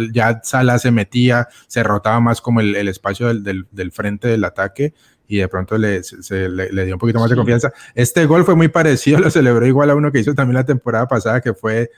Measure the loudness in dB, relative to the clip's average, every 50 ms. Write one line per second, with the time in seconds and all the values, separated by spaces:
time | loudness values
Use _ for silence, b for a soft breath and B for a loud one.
0 | -4 -2 -2 0 0 0 -2 -2 -6 -4 -2 0 2 2 2 2 2 2 0 0
1 | 0 -2 0 0 2 2 2 0 -2 B B B B _ -4 -4 -2 0 -2 -2
2 | 0 0 0 2 2 0 0 -2 -2 -2 0 0 0 0 -2 -2 -4 -4 -6 -6
3 | -6 -8 -6 -4 -2 -4 -4 -4 -6 -8 -8 -8 -10 -12 -12 -10 -10 -10 -8 -8
4 | -6 -6 -6 -4 -2 -2 -2 0 -2 -4 -4 -6 -6 -6 -4 -6 -6 -6 b b
5 | b b b b _ _ -4 -2 -2 -2 -4 -6 -6 -4 -2 -2 0 0 -2 -4
6 | -6 -10 -16 -20 -14 -8 -6 -4 -4 -4 -4 -6 -6 -6 -4 -4 -4 -4 -4 -2
7 | -2 -2 0 0 0 2 2 0 2 0 0 0 0 -2 B B B B B -2
8 | -2 0 2 2 2 4 4 4 4 4 4 4 4 4 2 2 2 2 2 2
9 | 2 2 2 4 4 4 2 4 4 4 4 4 4 4 4 4 4 4 2 2
10 | 0 0 0 0 0 0 0 0 0 0 0 0 0 0 -2 -2 -2 -2 -2 -2
11 | 0 0 -2 -2 0 0 -2 -2 -2 -4 -6 -4 -4 -4 -2 -2 -4 -4 b